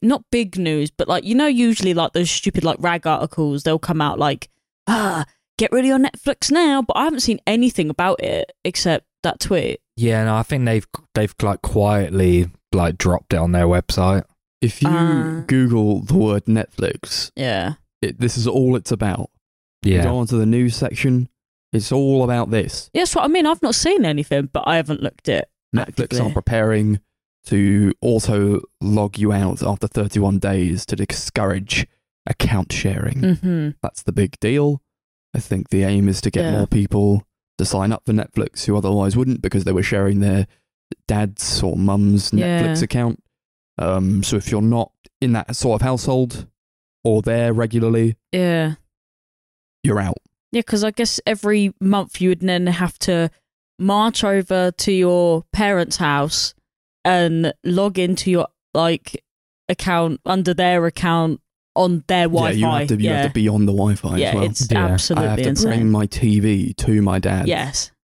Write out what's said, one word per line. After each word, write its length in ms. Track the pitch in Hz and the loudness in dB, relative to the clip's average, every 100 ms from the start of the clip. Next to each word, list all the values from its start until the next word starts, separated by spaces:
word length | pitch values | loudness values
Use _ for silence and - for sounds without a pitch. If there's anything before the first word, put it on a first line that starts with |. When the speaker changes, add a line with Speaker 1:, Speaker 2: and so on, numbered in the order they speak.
Speaker 1:
not 220 | 226 277 - | 0 0 -2
big 280 | 240 202 180 | -2 -2 -4
news, 320 | 170 151 151 | -2 -2 -2
but, 180 | - 143 | -4 -2
like, 160 | 175 | -2
you 100 | 196 | 0
know, 120 | 240 302 | 0 2
usually, 480 | 240 240 220 185 | 2 2 2 0
like, 180 | 170 160 | 0 0
those 180 | 165 175 | 0 -2
stupid, 320 | - 196 - | -2 -2 -2
like, 120 | 160 - | -2 -2
rag 260 | 175 170 160 | -2 -2 -2
articles, 560 | 156 156 - 151 143 | -2 -2 -2 -2 -2
they'll 160 | 160 160 | -2 -2
come 240 | - 160 | -2 -2
out 160 | 147 - | -2 -2
like, 320 | 151 135 - _ _ _ - | -2 -4 -10 _ _ _ -2
"Ah, 380 | 226 202 165 143 _ _ - | 0 0 -4 -6 _ _ -4
get 160 | 220 | 0
rid 120 | 247 | 2
of 20 | 262 | 2
your 120 | 269 | 2
Netflix 520 | 269 - 277 - - | 2 -2 -6 -4 0
now," 320 | 311 320 269 | 2 4 2
but 140 | 226 - | 0 -2
I 80 | |
haven't 160 | 302 277 | -2 -2
seen 180 | 233 220 - | -2 -2 0
anything 420 | 226 247 - 156 | 2 2 0 -2
about 340 | 156 180 - | 0 -2 -2
it 300 | - - - - | -2 -4 -6 -8
except 420 | 180 - 180 156 - _ | -8 -2 0 -2 -4 _
that 180 | - - | -6 -4
tweet. 400 | - 180 - - _ - | -2 -2 -2 -6 _ -2
Speaker 2:
Yeah, 280 | 117 110 | 0 2
no, 100 | 110 110 | 2 0
I 60 | |
think 240 | 113 139 120 | -2 -2 0
they've, 200 | 113 - - _ | 0 -2 -12 _
they've, 200 | - 107 - | -2 -2 -2
like, 200 | 104 98 | -4 -2
quietly, 880 | - 107 101 104 92 95 92 87 87 - - | -2 0 2 2 0 2 4 4 2 -6 -4
like, 260 | 95 85 82 | -2 0 0
dropped 340 | 92 87 - | 0 0 -2
it 60 | 87 | -2
on 140 | 85 | 2
their 140 | 87 85 | 2 4
website. 580 | 87 - - 92 95 - _ _ - | 2 0 0 2 0 -2 _ _ -4
Speaker 3:
If 220 | 117 - | -4 0
you 60 | 147 | 0
Speaker 1:
Uh. 520 | 160 165 147 160 160 | 2 2 0 -2 -4
Speaker 3:
Google 580 | - 131 127 117 107 98 | 0 2 4 2 2 0
the 140 | 98 180 | 2 2
word 280 | 107 101 - | 2 0 2
Netflix, 840 | 110 - - - - - - - - | 0 0 -4 -4 -4 -8 -8 -8 -6
Speaker 1:
Yeah. 380 | 131 98 90 151 _ - | -4 -2 -4 -8 _ -8
Speaker 3:
it, 160 | 101 - | -8 -2
this 160 | 120 120 | -2 -2
is 120 | 117 | -2
all 260 | 127 127 | 2 2
it's 160 | 123 - | 0 -2
about. 400 | 113 107 95 - _ _ _ _ _ | -2 -2 -4 -8 _ _ _ _ _
Speaker 2:
Yeah. 160 | 98 90 | 2 2
Speaker 3:
You 40 | |
go 160 | 85 123 | 2 0
onto 180 | 113 117 | 0 0
the 100 | 110 | 2
news 280 | 120 123 | 2 2
section, 540 | 117 135 - 139 123 123 _ _ _ _ | 0 -4 -2 0 0 -2 _ _ _ _
it's 200 | 113 101 | -4 0
all 320 | 131 139 135 | 0 2 2
about 260 | 123 120 107 | 2 0 0
this. 400 | 110 - - - | 0 -2 -6 -6
Speaker 1:
Yeah, 100 | - | -2
that's 120 | 359 | -2
what 100 | - | 0
I 40 | 285 | 0
mean. 180 | 359 302 | 2 2
I've 160 | 330 | 0
not 120 | 277 233 | 0 0
seen 280 | 330 392 | 0 2
anything, 440 | 185 147 147 143 139 | 2 0 -2 -2 -2
but 120 | - - | -4 0
I 80 | 165 | 0
haven't 240 | 151 147 | 0 -4
looked 260 | - - - | -6 -6 -2
it 200 | 90 - _ _ 117 | -2 -4 _ _ -4
Speaker 3:
Netflix 280 | 110 - 120 | -4 -6 -4
Speaker 1:
actively. 60 | 123 | -2
Speaker 3:
are 100 | 104 | -2
preparing 680 | - - 113 110 110 107 104 - _ _ _ - | -2 -2 0 2 2 2 0 -4 _ _ _ -2
to 460 | 104 98 104 101 - | 2 4 4 2 2
auto 640 | 120 113 - 104 101 101 - - | 0 0 0 0 2 0 -4 -6
log 360 | 98 107 101 101 | 0 0 0 0
you 140 | 104 | 0
out 300 | 101 95 90 | 2 0 -2
after 240 | - 101 104 | -4 -4 -4
thirty-one 520 | - 101 104 98 98 | -4 -2 0 0 0
days 440 | 98 98 90 90 - | 0 0 0 -2 -4
to 100 | 98 | -6
discourage 880 | 101 - - - 98 95 98 - - _ _ _ - | -4 -6 -6 -2 -2 -2 -4 -4 -4 _ _ _ -8
account 460 | - - 104 - | -2 0 0 -2
sharing. 480 | - 95 101 - 135 | -4 -4 -2 -4 -2
Speaker 1:
Mm-hmm. 480 | 185 165 185 170 147 - | 0 0 0 -2 -4 -6
Speaker 3:
That's 200 | - - | -10 -8
the 100 | - | -6
big 280 | 95 - - | -2 -2 -2
deal. 400 | 113 139 143 143 _ _ _ _ _ - | -2 0 0 -2 _ _ _ _ _ -8
I 20 | |
think 280 | - 95 - | -4 -4 -2
the 160 | 95 | 0
aim 240 | 95 101 98 | 2 2 2
is 120 | 92 | 2
to 80 | - | -2
get 160 | - 165 | -2 0
Speaker 1:
Yeah. 60 | |
Speaker 3:
more 140 | 127 98 | 0 0
people 560 | 107 101 104 101 101 - _ _ - | 0 0 2 2 2 -2 _ _ -6
to 60 | |
sign 280 | 92 98 98 | -2 -2 -2
up 100 | 113 - | -2 -2
for 60 | |
Netflix 520 | 107 - - 104 - | -2 -2 -4 -6 -6
who 100 | - 104 | -2 0
otherwise 380 | 98 101 98 113 | 2 0 2 0
wouldn't 240 | 131 120 | 0 -2
because 200 | 92 98 | -2 -2
they 80 | 92 | 0
were 100 | 92 | 0
sharing 340 | 90 101 98 101 | 0 0 0 2
their 300 | 101 98 95 _ _ _ - - - | 2 2 -2 _ _ _ -18 -12 -4
dad's 560 | 104 104 101 - - | -2 -2 -4 -6 -2
or 140 | 95 85 | -2 0
mum's 560 | 98 101 101 101 - | 0 2 4 2 2
Speaker 1:
Yeah. 300 | 104 175 170 | 0 2 0
Speaker 3:
Netflix 200 | 165 160 | 0 0
account. 400 | - 123 120 - _ _ _ _ _ - | -2 0 -2 -4 _ _ _ _ _ -6
Um, 420 | 82 92 95 101 | -2 0 0 0
so 120 | 98 110 | 0 -2
if 140 | - | -2
you're 100 | 107 | 0
not 280 | 110 117 113 _ _ - | 2 2 -2 _ _ -4
in 120 | 131 | 0
that 200 | 113 - | 0 -2
sort 260 | 113 131 113 | -2 0 2
of 40 | 131 | 0
household 600 | 127 139 127 127 117 - _ _ _ _ _ | -2 0 0 0 -4 -16 _ _ _ _ _
or 160 | 117 110 | 0 0
there 300 | 107 117 117 | 2 0 0
regularly, 640 | 113 117 117 113 113 113 113 _ | 0 0 0 2 2 2 -2 _
Speaker 1:
Yeah. 420 | 185 180 165 156 156 _ _ _ _ _ _ _ _ _ _ | -2 0 0 -2 -6 _ _ _ _ _ _ _ _ _ _
Speaker 3:
you're 180 | 139 104 | -2 0
out. 180 | 95 - _ _ _ | -2 -6 _ _ _
Speaker 1:
Yeah, 100 | 233 | -4
'cause 200 | 220 208 | -2 -2
I 80 | 214 | -2
guess 300 | 208 233 - - | -2 -2 -2 -4
every 480 | 214 208 208 196 - | -2 0 2 0 0
month 400 | 190 202 - - | 0 0 -2 -2
you 100 | 180 | 0
would 100 | 175 | 0
then 260 | 185 180 180 | 0 0 0
have 320 | 175 175 - | 0 -2 -4
to 300 | - 170 165 - _ _ _ - | -2 0 -2 -6 _ _ _ -4
march 460 | 190 202 226 220 | 0 2 2 0
over 460 | 214 196 185 185 180 | 0 0 0 0 0
to 200 | - - | -2 0
your 520 | 190 180 175 175 165 - | 2 4 4 2 0 -2
parents' 460 | 190 202 190 160 - | -2 0 0 -2 -2
house 560 | 160 143 147 - - - _ _ _ _ | 0 0 -2 -4 -6 -10 _ _ _ _
and 480 | 180 180 170 165 160 - | 0 2 2 0 -2 -4
log 340 | - 180 202 185 | -2 0 0 0
into 320 | 180 185 190 | -2 -2 0
your, 180 | 175 - _ _ | 0 -2 _ _
like, 480 | 165 165 165 - - _ _ _ _ - | -2 0 -2 -6 -16 _ _ _ _ -8
account 520 | 180 190 170 165 151 - | -6 -2 0 0 -4 -2
under 280 | 190 180 | -2 0
their 300 | 175 180 180 170 | 0 2 2 0
account 540 | - 180 165 160 - _ _ _ - | -2 0 0 0 -2 _ _ _ 0
on 260 | 180 170 - | 0 0 0
their 160 | 185 | 0
Wi-Fi. 260 | 170 165 - | 2 0 0
Speaker 3:
Yeah, 40 | - - | 0 0
you 60 | 151 | 0
have 100 | 147 | 0
to, 60 | 107 | 0
you 60 | 107 | 0
Speaker 1:
Yeah. 60 | 143 | 0
Speaker 3:
have 40 | 139 | -2
to 40 | |
be 140 | 120 107 | 0 2
on 180 | 104 101 | 2 2
the 60 | |
Wi-Fi 440 | 98 101 101 - 87 | 2 0 0 -2 -2
Speaker 1:
Yeah, 120 | 110 | 0
Speaker 3:
as 40 | |
well. 100 | 104 | 0
Speaker 1:
it's 260 | 101 107 113 | -2 -2 -2
Speaker 2:
Yeah. 160 | - 90 | 0 2
Speaker 1:
absolutely 400 | 92 - 170 107 | 0 0 0 0
Speaker 3:
I 40 | |
have 120 | - | 0
to 60 | 127 | 0
Speaker 1:
insane. 200 | - - | 0 0
Speaker 3:
bring 220 | 113 110 | 2 2
my 160 | 107 104 | 2 0
T 340 | - 110 104 | 0 2 2
V 340 | 107 98 95 | 2 0 -2
to 280 | - - 107 | -4 0 2
my 160 | 101 92 | 2 2
dad. 280 | 95 95 143 | 0 0 -2
Speaker 1:
Yes. 460 | 170 139 - - _ | -2 -4 -8 -10 _